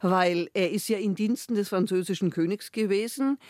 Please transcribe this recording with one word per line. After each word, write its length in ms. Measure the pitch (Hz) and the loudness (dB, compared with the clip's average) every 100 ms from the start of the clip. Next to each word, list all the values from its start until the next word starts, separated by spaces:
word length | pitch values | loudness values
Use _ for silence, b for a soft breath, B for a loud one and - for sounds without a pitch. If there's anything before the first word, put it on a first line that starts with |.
weil 480 | 185 185 180 175 170 | 2 4 4 2 -2
er 180 | 202 180 | 0 0
ist 160 | 196 - | 0 -2
ja 80 | 214 | -2
in 160 | 208 | 0
Diensten 400 | 185 214 247 - | 0 0 -2 -2
des 160 | 220 196 | -2 0
französischen 640 | 190 180 185 180 185 185 | 0 0 0 -2 0 0
Königs 400 | - 170 208 - | 0 -2 -2 -6
gewesen. 640 | - 214 196 226 - 269 277 B | -4 0 0 -2 -2 -2 -2 B